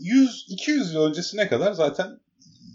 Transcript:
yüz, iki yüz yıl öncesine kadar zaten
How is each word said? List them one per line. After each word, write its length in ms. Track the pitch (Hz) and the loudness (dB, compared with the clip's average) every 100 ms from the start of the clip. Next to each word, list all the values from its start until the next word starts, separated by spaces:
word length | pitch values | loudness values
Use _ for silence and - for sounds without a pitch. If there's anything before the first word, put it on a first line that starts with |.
yüz, 460 | 170 262 262 214 - | 2 4 4 0 -14
iki 220 | 185 294 | -8 -4
yüz 240 | 302 190 | -2 -2
yıl 80 | 156 | 0
öncesine 460 | 156 151 180 202 196 | 0 0 -4 -2 0
kadar 240 | 120 185 | 0 0
zaten 480 | 185 147 - 190 - _ _ _ _ - | 0 0 -2 -6 -10 _ _ _ _ -20